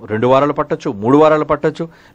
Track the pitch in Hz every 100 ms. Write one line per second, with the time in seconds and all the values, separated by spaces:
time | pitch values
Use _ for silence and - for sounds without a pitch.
0 | - 107 123 131 147 147 147 165 151 104
1 | 110 143 156 156 147 147 160 151 165 -
2 | _